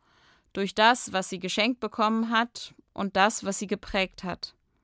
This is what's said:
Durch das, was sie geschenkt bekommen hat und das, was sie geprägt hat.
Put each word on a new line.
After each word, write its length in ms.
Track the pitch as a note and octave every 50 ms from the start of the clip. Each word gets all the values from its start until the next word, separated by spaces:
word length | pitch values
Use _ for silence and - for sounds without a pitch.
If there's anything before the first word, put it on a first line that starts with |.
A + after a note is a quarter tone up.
| _ _ _ _ _ _ _ _ _ _ -
Durch 220 | - G3 F#3+ -
das, 380 | - G#3+ A3+ B3 - - - -
was 160 | F#3+ F#3 -
sie 100 | - F3+
geschenkt 400 | - F#3 - - G#3 A#3 C4 -
bekommen 520 | - G#3+ - - A3 G#3+ A3+ A3 A3+ A3+
hat 440 | A#3 A3 A#3 A#3 - - - - - _ - _ -
und 220 | - G3 G3 -
das, 300 | F#3+ F#3+ G#3+ A3 - -
was 160 | G3 G3 -
sie 80 | G#3+ F#3
geprägt 560 | G#3 F#3+ - - - G3+ F#3+ F3+ - - -
hat. 320 | F3+ F3 - - - - _ _ _ _ _